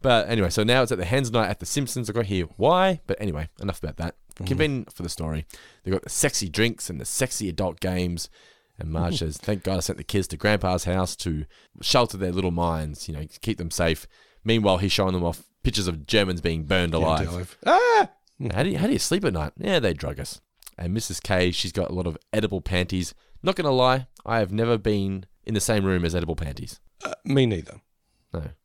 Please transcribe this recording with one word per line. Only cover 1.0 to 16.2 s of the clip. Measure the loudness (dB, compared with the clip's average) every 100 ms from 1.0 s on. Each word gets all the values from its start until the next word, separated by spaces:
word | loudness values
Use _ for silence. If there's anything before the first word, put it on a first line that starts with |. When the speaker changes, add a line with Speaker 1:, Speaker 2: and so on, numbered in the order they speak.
| 0
Speaker 1:
Hens | 0 2
Night | 0 0
at | -4
the | -4
Simpsons. | -2 -2 -4 -4
I |
got | -2 0
here | 0 -2 0
why, | 4 4 4 0 -4
but | -4
anyway, | -2 -4 -8 -6
enough | -6 -6
about | -8 -6
that. | -8 -8 -20 -10
Speaker 2:
Mm. | -4
Speaker 1:
Convene | 0 0 -2 -8
for | -10
the | -10
story. | -6 -6 -6 -8 -18 -20 _
They've | -4
got | -2
the | -2
sexy | 0 0 0 -4
drinks | 0 0 0 -10
and | -8
the | -6
sexy | -2 -2 -2 -6
adult | -2 -2 -2
games. | -2 0 -2 -2 -8 _ -20 _ _ -12
And | -6
Marge | -2 0 0
Speaker 2:
Mm. |
Speaker 1:
says, | -4 -4
"Thank | -4 -4
God | -2 -2
I |
sent | -2 -6
the |
kids | -2 -2 -2
to | 0
Grandpa's | 2 2 2 0 0
house | 0 -2 -4
to | -4 -4 -6 _ _ -8
shelter | 2 4 2 0
their | -2
little | 0 0
minds, | 2 0 0 -4 -8 -10
you |
know, | -10 -10 -8
keep | -6 -4
them | -6
safe." | 0 0 0 -6 _ _ _
Meanwhile, | 0 4 4 4
he's | 2
showing | 2 2
them | 2
off | -2 -4 -14 _
pictures | -2 0 -2
of | -4 0
Germans | 2